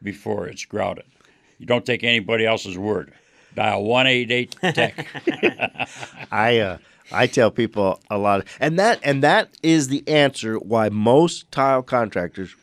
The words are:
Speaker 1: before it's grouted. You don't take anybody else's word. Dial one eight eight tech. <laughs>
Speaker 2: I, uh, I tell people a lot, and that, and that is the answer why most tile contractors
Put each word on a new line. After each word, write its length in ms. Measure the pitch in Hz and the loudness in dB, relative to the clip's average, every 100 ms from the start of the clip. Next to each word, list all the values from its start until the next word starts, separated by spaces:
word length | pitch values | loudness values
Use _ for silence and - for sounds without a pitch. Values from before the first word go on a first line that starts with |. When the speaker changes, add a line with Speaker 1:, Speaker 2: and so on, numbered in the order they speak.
Speaker 1:
before 460 | 101 - 110 101 90 | -12 -10 -8 -6 -8
it's 180 | - - | -12 -10
grouted. 400 | 101 95 90 - _ _ _ _ - | -6 -4 -6 -14 _ _ _ _ -12
You 80 | 123 | -2
don't 180 | 120 123 | -2 0
take 180 | 117 | -2
anybody 420 | 120 117 95 113 110 | 2 2 2 0 2
else's 300 | 110 98 92 | 0 -4 -6
word. 360 | 104 95 - _ _ _ _ | -4 -4 -6 _ _ _ _
Dial 300 | - 107 101 | -4 -2 -2
one 240 | 104 123 131 | 0 2 2
eight 240 | 123 113 | 2 0
eight 240 | 123 120 - 180 | -2 -4 -6 -4
tech. 340 | 151 160 - - 139 - | 0 -2 -4 -14 -8 -8
<laughs> 1040 | - - - - - - - - - - | -2 -2 -2 -6 -6 -12 -12 -18 -18 -6
Speaker 2:
I, 260 | 104 113 117 | 0 2 2
uh, 200 | 98 85 _ _ - | 0 -6 _ _ -6
I 160 | 95 127 | -2 0
tell 240 | 135 107 | 4 2
people 500 | 123 113 107 95 - - | 2 -2 0 -2 -2 -6
a 80 | 104 | -2
lot, 300 | 101 98 - - | 0 0 -4 -4
and 200 | 170 170 | -2 2
that, 200 | 220 - | 2 0
and 180 | 143 139 | 0 2
that 280 | 147 208 - _ | 2 2 0 _
is 280 | 160 160 127 | 2 2 2
the 160 | 139 - | -2 0
answer 480 | 151 143 - 110 110 | 2 2 0 -6 -6
why 340 | 98 113 107 | -2 0 0
most 640 | 107 110 139 170 - - | 2 4 6 4 0 -8
tile 320 | 139 135 131 | -2 0 0
contractors 720 | 127 123 107 95 87 - 90 - | 0 -2 -2 -4 -6 -8 -14 -12